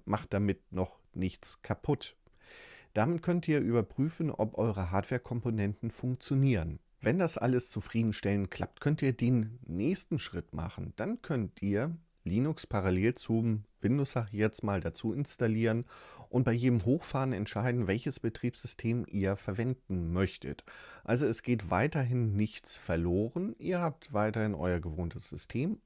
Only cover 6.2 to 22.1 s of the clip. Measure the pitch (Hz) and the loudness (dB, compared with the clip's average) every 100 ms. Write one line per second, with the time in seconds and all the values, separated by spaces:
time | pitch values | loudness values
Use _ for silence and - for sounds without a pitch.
6.2 | - 135 135 110 80 76 _ - 107 165 | 0 2 4 4 0 -6 _ -4 2 4
7.2 | 170 - 120 127 - - - 117 113 107 | 2 2 2 2 0 -6 -4 0 0 0
8.2 | 101 101 95 - - - 143 156 135 120 | 0 0 0 -4 -8 -2 -2 2 0 2
9.2 | 120 127 110 120 - 87 120 190 - 151 | 2 2 0 -6 -8 -2 0 -2 -2 -4
10.2 | - 85 - - 82 - 90 - 135 240 | -4 -8 -8 -6 -6 -6 -10 -6 -4 -4
11.2 | - 135 101 - 98 101 143 170 _ _ | -2 -2 -2 -4 0 0 0 -4 _ _
12.2 | - 98 143 156 - 104 95 92 107 123 | -2 0 0 -2 -2 0 2 4 2 0
13.2 | - 113 117 107 104 _ 104 139 139 - | 0 0 2 0 -4 _ 0 2 0 -2
14.2 | 107 104 107 - 107 101 - - 113 107 | -4 2 0 2 -2 0 -2 -4 -4 -2
15.2 | 143 - 117 110 113 113 123 - - - | -4 0 2 4 2 2 -2 -12 -20 -20
16.2 | - 120 131 117 127 120 92 135 - 135 | -2 2 2 4 4 4 4 2 0 -2
17.2 | 131 101 104 107 120 123 98 98 - - | 0 -2 -2 0 0 2 2 0 -2 -4
18.2 | 117 - 123 - - - 113 120 - 101 | -4 -2 -4 -4 -10 -4 0 0 0 0
19.2 | 95 98 - 101 120 127 - 95 82 87 | 0 0 -2 -2 -2 -2 -4 -2 0 2
20.2 | 98 - 67 71 - - - - - 120 | 0 -2 -10 -10 -12 -18 -18 -10 0 2
21.2 | 139 113 - 120 87 90 139 160 123 | 2 0 0 0 2 2 2 2 0